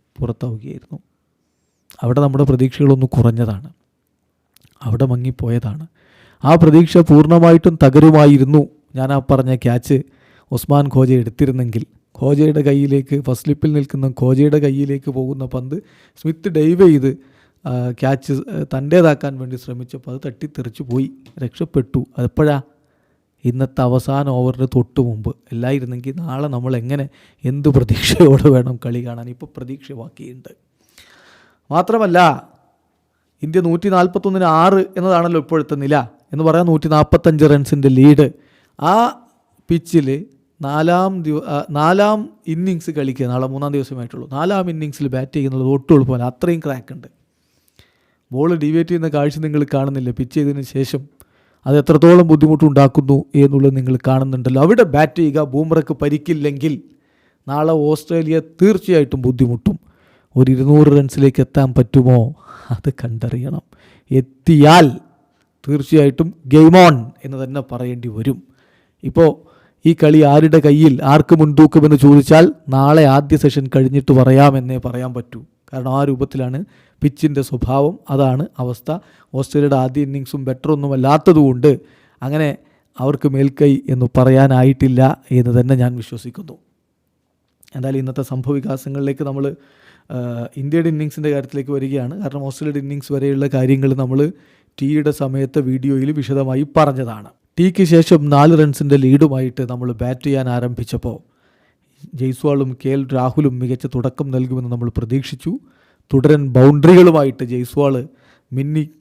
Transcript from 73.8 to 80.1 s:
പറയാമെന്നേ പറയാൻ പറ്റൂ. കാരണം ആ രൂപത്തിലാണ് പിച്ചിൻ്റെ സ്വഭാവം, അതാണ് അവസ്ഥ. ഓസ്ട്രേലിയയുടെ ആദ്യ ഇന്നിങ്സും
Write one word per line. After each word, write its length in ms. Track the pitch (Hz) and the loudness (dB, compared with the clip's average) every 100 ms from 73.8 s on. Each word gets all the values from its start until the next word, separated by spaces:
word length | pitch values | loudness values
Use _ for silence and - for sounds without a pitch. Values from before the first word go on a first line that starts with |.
| 131 139 - 131 | 0 0 2 4
പറയാമെന്നേ 580 | 127 135 143 135 127 127 123 | 4 6 4 2 -4 -8 -8
പറയാൻ 260 | 120 127 123 | -10 -10 -12
പറ്റൂ. 220 | 117 113 - _ _ | -14 -18 -20 _ _
കാരണം 180 | 131 127 135 | -10 -6 -2
ആ 60 | |
രൂപത്തിലാണ് 560 | 143 127 139 135 127 135 202 _ _ _ | -2 -4 -6 -6 -6 -8 -12 _ _ _
പിച്ചിൻ്റെ 400 | 143 - 156 139 127 | -4 -2 -4 -2 -6
സ്വഭാവം, 500 | 127 - 139 147 214 - | -6 -2 0 0 -4 -6
അതാണ് 340 | 139 135 131 - - | -2 0 -2 -6 -8
അവസ്ഥ. 340 | 127 117 - 170 - _ _ | -10 -8 -10 -10 -12 _ _
ഓസ്ട്രേലിയയുടെ 440 | 131 135 151 143 139 | -10 -4 -2 0 0
ആദ്യ 240 | 131 139 | -2 -4
ഇന്നിങ്സും 340 | 139 | -6